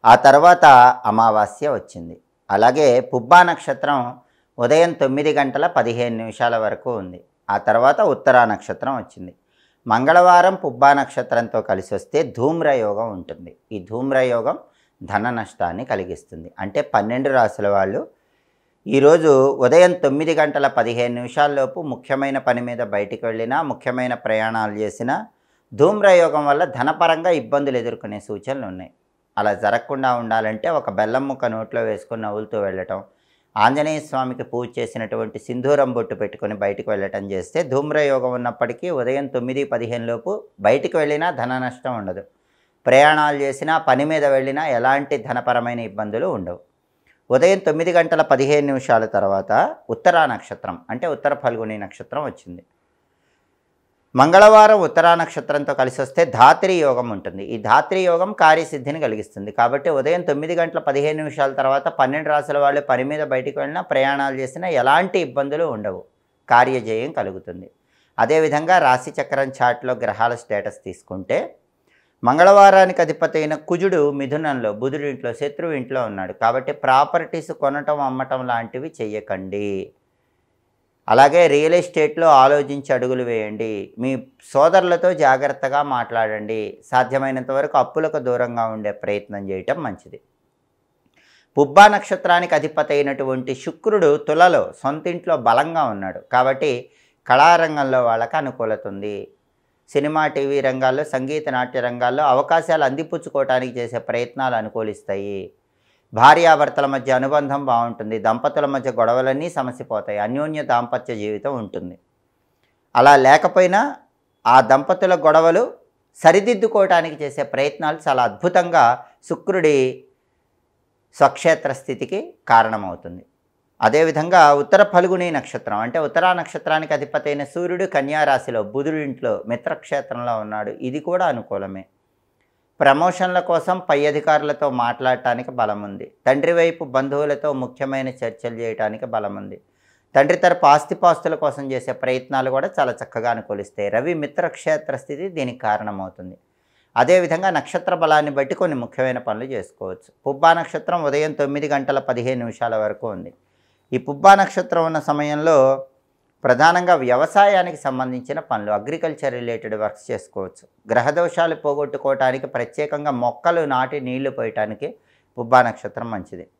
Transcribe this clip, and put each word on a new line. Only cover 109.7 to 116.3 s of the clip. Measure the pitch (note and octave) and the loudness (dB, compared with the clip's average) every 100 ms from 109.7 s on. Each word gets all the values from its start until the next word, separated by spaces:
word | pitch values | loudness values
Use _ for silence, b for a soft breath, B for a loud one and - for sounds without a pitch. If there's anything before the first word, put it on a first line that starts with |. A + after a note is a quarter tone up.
| B2 - A2 G#2 G#2 | -10 -8 -8 -6 -6
అన్యోన్య | G#2 C3 D3+ D#3 | -4 -4 -6 -8
దాంపత్య | C3 B2 A#2+ B2+ - | -2 -2 -2 -6 -8
జీవితం | A2+ G#2 G#2 C#3 C3+ | -8 -6 -6 -6 -8
ఉంటుంది. | G#2 - F2+ F2+ _ _ _ _ _ _ _ _ _ A#2+ | -10 -12 -14 -18 _ _ _ _ _ _ _ _ _ 4
అలా | C3+ C#3+ | 8 8
లేకపోయినా | C3 D3+ - - F3+ G3 C#4+ - _ _ _ _ A2 | 8 6 4 2 2 2 -2 -6 _ _ _ _ 4
ఆ | B2+ | 6
దంపతుల | A#2 C3+ C#3+ F#3 F#3+ | 6 2 2 -2 2
గొడవలు | F3+ D3+ D#3 E3 E3+ A#3+ - _ _ _ _ | 2 4 6 4 2 0 -6 _ _ _ _
సరిదిద్దుకోవటానికి | E3 | 4